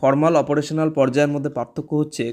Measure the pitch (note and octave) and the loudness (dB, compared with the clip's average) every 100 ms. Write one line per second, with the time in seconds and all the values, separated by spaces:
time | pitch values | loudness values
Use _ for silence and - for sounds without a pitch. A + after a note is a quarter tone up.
0 | C3+ C#3 D#3+ E3 C#3 D3 D3 D#3 D#3 D3+ | 0 2 4 2 2 -2 -2 -2 -2 2
1 | C3 C3 D3 D3 C#3 C3 A#2 - - D3+ | 2 2 0 0 -4 -6 -8 -8 -4 -2
2 | D3+ - A#2 | -2 -4 -8